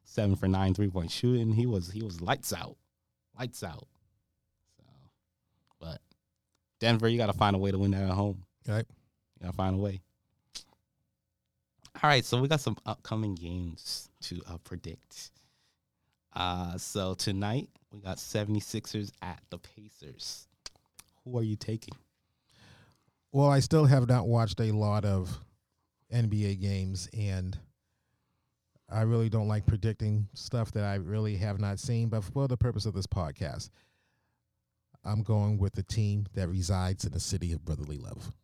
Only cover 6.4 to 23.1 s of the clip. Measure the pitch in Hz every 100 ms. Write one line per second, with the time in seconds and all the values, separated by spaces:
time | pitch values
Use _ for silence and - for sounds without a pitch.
6.4 | _ _ _ - 113 113 113 120 107 98
7.4 | 104 98 98 95 98 95 95 95 104 95
8.4 | 90 _ - 107 113 - _ _ _ -
9.4 | 90 87 95 95 101 95 - _ _ _
10.4 | _ - - _ _ _ _ _ _ _
11.4 | _ _ _ _ - - 151 139 - 123
12.4 | 139 156 - 101 - 104 - 110 107 90
13.4 | 85 90 87 80 - - - - - 87
14.4 | - 82 - 90 87 - _ - - _
15.4 | _ _ _ _ _ _ _ _ _ -
16.4 | 90 90 87 90 - 107 95 92 - 98
17.4 | 101 123 - _ _ 107 95 90 - 107
18.4 | 104 104 - 110 - 107 101 - 92 85
19.4 | - 87 - - 107 - 76 - - -
20.4 | - _ - _ _ _ - _ 127 123
21.4 | 110 107 - 110 - - _ _ _ _
22.4 | _ _ - - - _ _